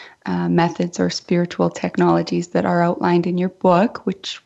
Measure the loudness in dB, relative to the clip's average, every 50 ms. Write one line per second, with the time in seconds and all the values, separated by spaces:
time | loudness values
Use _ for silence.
0 | -20 -20 -20 _ -8 -6 -4 -2 0 0 2 2 2 2 0 -2 -4 -4 -2 -2
1 | -2 -2 -2 -4 -4 -2 0 0 0 -2 -2 -2 -2 -2 -2 -4 -6 -4 0 2
2 | 2 4 4 2 0 -2 -4 -4 -4 -2 -2 -2 0 0 2 2 2 0 0 0
3 | 0 2 2 2 2 0 -2 -2 -2 -4 -2 0 2 4 4 4 4 2 -2 -6
4 | -6 -6 -6 -6 -8 -14 -14 -8 -2